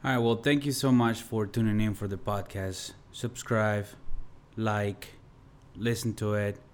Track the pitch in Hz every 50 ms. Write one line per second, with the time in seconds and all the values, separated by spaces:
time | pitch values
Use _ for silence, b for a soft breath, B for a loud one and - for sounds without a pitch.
0 | - 135 131 123 117 117 113 110 - 143 147 143 139 143 131 - - 131 127 123
1 | 120 117 113 113 - - 117 110 107 98 - 113 113 110 104 107 107 107 98 -
2 | 104 98 98 92 - - 104 101 98 - - 101 95 95 92 - - - - -
3 | - - - - - 113 - - - - 120 110 107 107 104 104 101 - - -
4 | - - - - - - - - - - - 113 110 110 104 104 104 101 98 -
5 | - - - - - - - - - - - - - - - - 107 117 120 110
6 | - 113 104 - 110 104 104 104 104 101 101 - - -